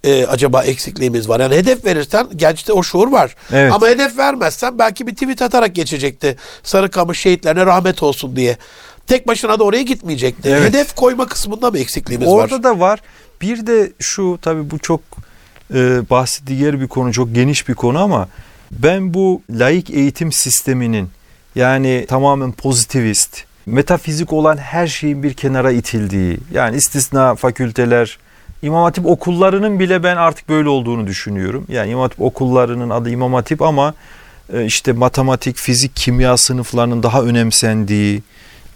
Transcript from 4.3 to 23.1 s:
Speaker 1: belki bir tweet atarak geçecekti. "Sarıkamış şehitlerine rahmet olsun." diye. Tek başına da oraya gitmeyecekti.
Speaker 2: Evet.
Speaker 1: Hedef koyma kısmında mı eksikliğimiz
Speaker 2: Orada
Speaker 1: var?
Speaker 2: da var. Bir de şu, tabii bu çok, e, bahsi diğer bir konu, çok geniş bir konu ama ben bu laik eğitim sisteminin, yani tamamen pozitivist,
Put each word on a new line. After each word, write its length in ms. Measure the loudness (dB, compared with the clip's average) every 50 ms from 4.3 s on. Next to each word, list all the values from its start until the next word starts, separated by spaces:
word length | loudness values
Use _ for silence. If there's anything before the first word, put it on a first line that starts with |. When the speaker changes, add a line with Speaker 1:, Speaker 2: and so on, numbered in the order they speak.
| 0 0 -2 -2 -2 -2 -6 -6 0 0
Speaker 1:
belki 280 | 0 0 0 -4 -10 -10
bir 60 | -6
tweet 280 | -6 -4 -6 -2 -2
atarak 340 | -2 0 2 2 2 2 0
geçecekti. 600 | -4 -4 -4 -4 -4 -4 -4 -4 -2 -2 -2 -2 -2 -12 -20 -20 -16 -10
"Sarıkamış 560 | 0 0 2 2 2 0 0 -2 0 -2 0
şehitlerine 460 | 2 2 2 2 2 0 2 2 4
rahmet 380 | 4 4 4 4 0 -2 0 0
olsun." 320 | -2 -2 -2 -6 -8 -4
diye. 220 | -2 0 0 0 -2 -8 -20 -20 -20 -20 -20 -20 -20 _ 0
Tek 200 | 0 0 2 -2
başına 320 | -4 -2 0 -2 0 2
da 40 | 2
oraya 180 | 2 2 0 -2
gitmeyecekti. 680 | -2 -6 -6 -6 -8 -6 -2 -2 -4 -4 -2 -2 0
Speaker 2:
Evet. 200 | 2 4 4 4
Speaker 1:
Hedef 260 | 4 2 0 0 -2
koyma 320 | 2 2 2 2 2 -4 -4
kısmında 440 | -4 -6 -6 -6 -4 -2 -2 -2
mı 80 | 0 -2
eksikliğimiz 480 | -4 -4 -6 -8 -6 -4 -4 0 2 4
Speaker 2:
Orada 280 | 4 4 4 2 -2
Speaker 1:
var? 80 | 0 0
Speaker 2:
da 160 | 0 2 4
var. 200 | 2 2 2 0 -4 -20 -20 -20 -20 -20 _ -8
Bir 260 | -6 -6 -6 -4 -2 2
de 240 | 2 2 2 2 -2 _
şu, 400 | -8 -6 -4 -2 -2 -2 -2 -2
tabii 300 | -2 -4 -2 -2 -4 -6
bu 80 | -8 -8
çok, 220 | -4 -2 -4 -4 -4 _ -20 -20 -20 -20 -20 -20 -20 -20 _ -20 -18 _ 0
e, 360 | 2 2 2 2 0 0 2
bahsi 380 | 2 2 2 0 -4 -8 -8 -6
diğer 340 | -4 0 0 0 0 -2
bir 60 | -4 -4
konu, 260 | -4 -2 -2 -2 0
çok 220 | 0 -2 0 2
geniş 320 | 2 2 2 0 -2 -2 -4
bir 40 | -4
konu 260 | -2 -2 -2 0 0
ama 280 | 0 0 0 -2 -2 -4 -10 -20 -20 -20 -20 -20 -20 _
ben 420 | -10 0 2 2 2 2 -2 -2 0
bu 280 | 0 2 2 0 0 _ -8
laik 400 | -2 0 2 2 2 0 -2 -2
eğitim 420 | -2 0 0 0 0 -2 -6 -4
sisteminin, 800 | -2 -2 -2 -2 -2 -2 -2 -2 -2 0 0 0 -2 -2 -4 -6 -10 _ _ _ -20 _ _ _ -2
yani 500 | 0 2 2 2 2 2 0 0 0 -2 -2
tamamen 420 | 0 2 2 2 2 2 -2 -6
pozitivist, 920 | -8 -4 -2 -2 0 0 -2 0 0 0 0 0